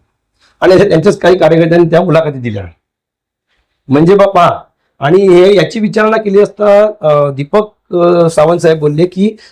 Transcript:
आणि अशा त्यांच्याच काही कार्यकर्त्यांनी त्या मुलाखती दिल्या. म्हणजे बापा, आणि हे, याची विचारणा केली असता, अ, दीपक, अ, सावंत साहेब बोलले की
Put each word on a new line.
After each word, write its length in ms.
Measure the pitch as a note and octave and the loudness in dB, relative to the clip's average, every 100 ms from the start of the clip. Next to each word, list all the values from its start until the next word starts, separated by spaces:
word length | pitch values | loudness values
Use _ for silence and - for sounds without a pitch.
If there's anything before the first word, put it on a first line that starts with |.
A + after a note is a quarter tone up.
| _ _ _ _ _ _ | _ _ _ _ _ _
आणि 120 | E3+ | 0
अशा 160 | F#3 G3+ | 2 2
त्यांच्याच 280 | E3 F#3 - | 0 0 0
काही 200 | F3 F3+ | 0 0
कार्यकर्त्यांनी 520 | D#3 E3 E3+ E3+ E3+ | 2 2 2 0 0
त्या 120 | E3 | 0
मुलाखती 380 | F#3 D#3 D3+ C3+ | 0 -2 -2 -6
दिल्या. 240 | A#2+ G2+ F2+ - _ _ _ _ _ _ _ _ _ _ - | -10 -10 -14 -20 _ _ _ _ _ _ _ _ _ _ -4
म्हणजे 280 | C3+ E3 G3 | 0 2 2
बापा, 440 | G3 F#3+ E3+ - - _ _ _ | 2 2 0 -2 -10 _ _ _
आणि 280 | C#3 F#3 G3 | -2 0 2
हे, 280 | F3 F#3 G3+ | 4 4 2
याची 240 | D#3+ A3+ | 0 -4
विचारणा 380 | G#3 F#3 G#3+ A3 | -4 -2 -2 -2
केली 240 | G#3+ G3 | -2 0
असता, 500 | G3 - G#3 G3+ G#3+ G#3 | -2 -2 0 2 2 -2
अ, 300 | D#3 D3 C#3+ | -2 0 -2
दीपक, 640 | C3+ C#3+ G#3 G#3+ _ _ F3 | -4 -4 -4 -4 _ _ -2
अ, 340 | E3+ F3 E3 | 0 0 0
सावंत 300 | D#3+ D#3 E3+ | 0 0 0
साहेब 200 | D#3+ D#3+ | 0 -2
बोलले 260 | D3 D3 F3+ | -2 -2 -4
की 320 | F#3+ G#3 G#3+ - | -2 -4 -6 -16